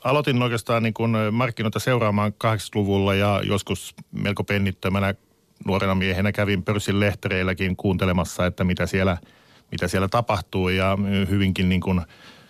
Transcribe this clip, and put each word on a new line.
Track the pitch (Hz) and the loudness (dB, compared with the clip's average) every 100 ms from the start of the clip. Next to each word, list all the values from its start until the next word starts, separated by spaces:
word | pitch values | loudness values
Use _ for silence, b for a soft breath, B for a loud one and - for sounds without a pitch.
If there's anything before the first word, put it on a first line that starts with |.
aloitin | 127 147 143 123 | 0 0 2 0
oikeastaan | 123 117 - 117 | 0 -2 -2 0
niin | 113 | 0
kuin | 107 113 110 107 | 0 0 0 0
markkinoita | 113 127 117 110 - | 0 -2 -2 -4 -2
seuraamaan | - 123 107 101 104 - | 0 2 2 2 0 0
kahdeksankymmentäluvulla | 117 107 - 107 101 98 98 | -2 -2 -2 -2 0 2 2
ja | 98 101 98 | 2 2 2
joskus | 98 98 - 98 - - - | 0 -2 -4 -8 -10 -18 -14
melko | 104 101 101 | -6 -4 -4
pennittömänä | 95 101 98 - 95 95 98 101 _ _ _ - | -2 -2 -2 -2 -2 0 0 -2 _ _ _ -10
nuorena | - 95 95 | -2 0 2
miehenä | 95 95 90 101 | 0 0 0 0
kävin | 101 101 95 | 0 0 0
pörssin | 87 104 - 101 | 0 -2 0 2
lehtereilläkin | 104 95 95 92 92 92 95 90 | 2 0 -2 -2 -2 -2 -2 -2
kuuntelemassa, | 101 90 92 90 82 - 90 | 0 0 2 0 0 -2 -2
että | - | 0
mitä | 90 87 85 | 0 0 0
siellä, | 95 95 85 - B B B B | 0 0 0 -6 B B B B
mitä | - 90 | -6 -2
siellä | 98 95 | -2 0
tapahtuu | 120 117 104 - 95 92 | 0 0 -2 -2 -2 0
ja | 92 95 98 98 98 92 | 2 0 0 0 0 0
hyvinkin | 101 98 90 92 | 2 2 2 2
niin | 92 | 2
kuin, | 95 90 - B B B B | 2 0 -2 B B B B